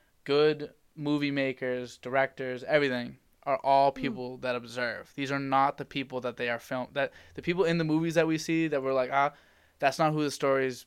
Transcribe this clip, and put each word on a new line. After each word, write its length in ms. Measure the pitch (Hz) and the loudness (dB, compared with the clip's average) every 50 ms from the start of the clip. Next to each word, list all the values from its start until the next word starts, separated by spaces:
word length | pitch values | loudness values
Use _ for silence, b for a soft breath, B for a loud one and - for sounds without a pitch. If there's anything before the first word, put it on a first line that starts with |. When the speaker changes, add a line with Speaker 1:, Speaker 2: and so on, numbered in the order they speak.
| _ _ _ _ - | _ _ _ _ -4
Speaker 1:
good 460 | - 139 147 151 156 151 147 147 - - _ _ _ _ | 0 2 4 4 4 2 0 -4 -12 -14 _ _ _ _
movie 340 | 160 147 147 147 147 143 143 | -6 -2 0 0 0 0 0
makers, 680 | 143 139 135 135 131 - 135 127 123 123 123 120 - - | 0 0 0 -2 -2 -2 -4 -4 -2 -4 -6 -8 -12 -14
directors, 680 | - 123 127 135 135 131 - - 135 127 127 123 123 | -8 -2 0 0 0 0 -2 -6 -8 -8 -8 -8 -2
everything 540 | - 151 151 143 135 127 123 120 123 135 - _ _ _ _ - | 2 2 2 4 2 0 -2 -6 -8 -12 -18 _ _ _ _ -4
are 140 | 147 139 - | -2 -2 0
all 340 | - 135 139 139 139 139 135 | 2 4 6 6 6 6 4
Speaker 2:
Mm. 20 | |
Speaker 1:
people 400 | - - 139 117 127 127 123 127 131 | 0 -2 -4 -4 -4 -8 -10 -10 -8
that 180 | 131 127 123 | -4 -4 -4
observe. 560 | 123 117 117 113 123 123 117 107 95 - - - | -4 -4 -6 -6 -4 -4 -4 -4 -6 -10 -12 -10
These 160 | - 139 131 | -6 -4 -4
are 80 | 139 139 | -2 -2
not 380 | 139 135 135 135 139 143 143 | -2 0 2 4 4 2 2
the 80 | - 143 | -2 -8
people 360 | - - 143 135 127 131 127 120 | -8 -6 -8 -6 -6 -6 -6 -6
that 140 | 123 113 | -6 -6
they 120 | - 123 120 | -4 -4 -2
are 100 | 120 117 | -4 -4
film-, 300 | - - 135 127 123 - - | -6 -6 -6 -6 -6 -6 -2
that 180 | 139 135 - B B B B B | -2 -2 -2 B B B B B
the 80 | - - | -8 -4
people 220 | 170 170 175 190 | -2 0 2 2
in 140 | 165 170 170 | 2 2 2
the 60 | 165 | 2
movies 300 | 156 151 160 165 170 156 | 2 2 2 2 2 2
that 120 | 170 160 | 2 2
we 120 | 160 160 156 | 2 2 -2
see 300 | 156 - 165 160 165 160 | -2 0 0 0 0 0
that 140 | 147 139 131 | 0 0 0
we're 100 | 135 135 | 0 0
like, 160 | 131 127 127 135 | 0 0 0 2
"Ah, 200 | 139 139 147 - b b b b b b b b b | 2 2 2 0 b b b b b b b b b
that's 180 | - 139 - - | 0 0 2 2
not 140 | 160 156 156 | 0 0 2
who 100 | 156 151 | 0 0
the 80 | 143 | -2
story 360 | 135 - 143 139 135 135 135 | -2 0 0 2 2 2 2
is 180 | 131 127 127 - | 0 -4 -6 -12